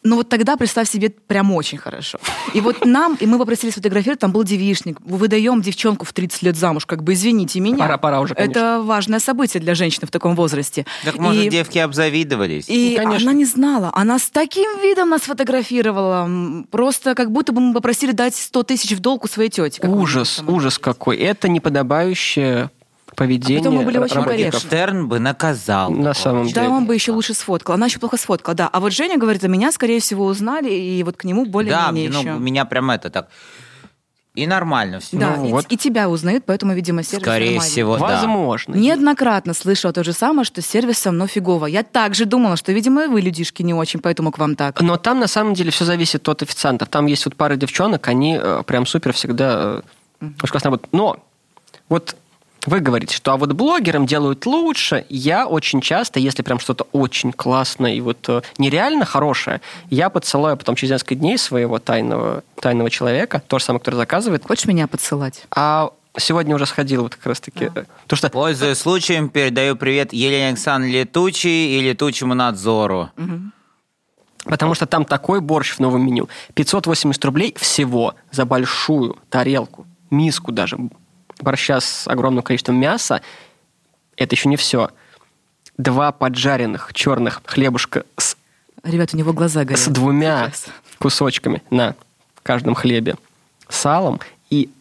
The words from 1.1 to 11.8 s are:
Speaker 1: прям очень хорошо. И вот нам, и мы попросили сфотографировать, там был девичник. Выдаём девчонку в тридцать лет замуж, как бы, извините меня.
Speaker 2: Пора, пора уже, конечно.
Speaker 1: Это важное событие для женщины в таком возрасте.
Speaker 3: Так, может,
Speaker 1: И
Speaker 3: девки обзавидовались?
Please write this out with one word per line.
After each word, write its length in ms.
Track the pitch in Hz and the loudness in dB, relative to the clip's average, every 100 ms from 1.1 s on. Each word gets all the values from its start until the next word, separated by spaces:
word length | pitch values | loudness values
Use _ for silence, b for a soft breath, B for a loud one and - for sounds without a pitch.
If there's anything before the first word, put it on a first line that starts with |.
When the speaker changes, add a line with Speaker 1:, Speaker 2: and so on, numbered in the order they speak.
Speaker 1:
прям 400 | - _ 202 196 | -4 _ 2 2
очень 240 | 175 151 143 | 2 -2 -8
хорошо. 440 | - - 147 - - - - | -12 -10 -10 -10 -10 -8 -2
И 60 | 214 | 0
вот 260 | 214 - 247 | 0 2 4
нам, 300 | 262 339 294 | 4 4 2
и 60 | 220 | 2
мы 100 | 240 | 2
попросили 340 | 233 240 233 | 2 0 -2
сфотографировать, 480 | 214 196 190 202 285 | -2 0 0 0 0
там 100 | 196 | 0
был 140 | 196 | 2
девичник. 560 | 202 202 196 190 175 151 | 0 0 0 0 -4 -10
Выдаём 600 | - 185 214 214 220 247 | -6 0 2 2 4 2
девчонку 460 | 190 - 220 208 - | 0 0 0 0 -4
в 60 | |
тридцать 280 | - 180 - | -6 -4 0
лет 140 | 180 165 | 0 2
замуж, 300 | 175 151 - | 0 0 -4
как 160 | 165 | -4
бы, 120 | 156 | 0
извините 440 | 185 208 226 170 185 | 2 4 2 2 0
меня. 200 | 196 269 | 0 2
Speaker 2:
Пора, 200 | 156 147 | 2 2
пора 220 | 156 139 | 2 0
уже, 140 | 139 - | 0 0
конечно. 160 | 202 240 | 0 2
Speaker 1:
Это 220 | 226 233 | 2 0
важное 340 | 220 214 202 220 | 0 0 0 0
событие 420 | 220 254 262 180 | 0 0 0 0
для 140 | 165 | 0
женщины 320 | 170 170 156 165 | 2 0 -2 -4
в 40 | |
таком 240 | 175 170 170 | -2 0 2
возрасте. 500 | 170 143 151 - 147 B | 2 0 -2 -6 -8 B
Speaker 3:
Так, 140 | 151 143 | -6 0
может, 260 | 170 214 | 2 4
Speaker 1:
И 60 | 208 | 2
Speaker 3:
девки 280 | 170 165 | 0 0
обзавидовались? 880 | 175 | 0